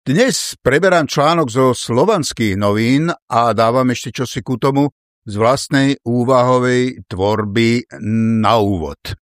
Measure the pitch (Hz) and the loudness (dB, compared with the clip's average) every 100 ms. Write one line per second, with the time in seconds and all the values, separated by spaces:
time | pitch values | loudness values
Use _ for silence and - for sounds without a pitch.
0 | - 156 254 175 - - - 143 185 175 | -2 0 0 0 -8 -4 0 2 4 2
1 | 143 - 147 170 143 113 131 120 - 120 | 0 0 2 2 0 2 0 0 -2 0
2 | 185 214 - - 110 95 104 104 117 135 | 2 0 -4 -2 -2 0 0 0 0 0
3 | 165 - _ 120 117 110 113 127 127 120 | -2 -6 _ 0 0 2 2 2 0 -2
4 | 123 - 127 - - 123 139 139 143 _ | -8 -8 -8 -8 -8 -2 0 0 -2 _
5 | _ _ - 101 110 113 - 139 139 135 | _ _ -10 0 0 0 0 0 0 -2
6 | 117 120 120 127 123 127 123 123 127 113 | -2 -2 2 2 4 2 2 0 -2 -6
7 | - 95 101 107 107 104 113 120 - - | -12 -2 -2 0 -2 0 2 0 -4 -10
8 | 107 110 113 113 107 117 101 95 73 71 | -4 -2 0 0 2 2 2 -2 -6 -10
9 | - 98 _ | -14 -14 _